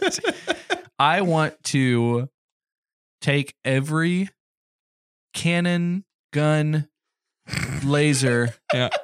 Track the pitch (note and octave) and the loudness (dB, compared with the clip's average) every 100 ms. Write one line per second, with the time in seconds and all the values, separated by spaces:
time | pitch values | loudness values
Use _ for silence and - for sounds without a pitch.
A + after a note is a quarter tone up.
0 | F#4 - G#4 - - - - F4+ - - | -2 -2 -4 -4 -6 -8 -6 -8 -6 0
1 | C#3+ F3+ F#3 D#3+ D#3 - - C#3+ C3 A#2+ | 2 2 2 2 0 -4 -4 0 2 2
2 | A#2 A#2+ C3 _ _ _ _ _ _ _ | 2 0 -4 _ _ _ _ _ _ _
3 | _ _ - C#3+ C#3 - C3 C3 C#3+ D#3 | _ _ -2 0 -2 -6 -2 -2 0 0
4 | E3 F3+ F#3+ - _ _ _ _ _ _ | 0 0 -4 -10 _ _ _ _ _ _
5 | _ _ _ - E3 E3+ F3 F3 F3 F3+ | _ _ _ -4 0 0 0 0 -2 -4
6 | - _ _ D3 D3+ D3+ D3+ D#3 D3+ _ | -8 _ _ -2 2 2 2 0 -4 _
7 | _ _ _ _ - - - - C#3 C#3+ | _ _ _ _ -12 -8 -6 -4 0 2
8 | D3+ C3+ C3 A#2+ A#2 - - B2 B2 - | 2 2 2 2 0 -4 -4 -2 0 -4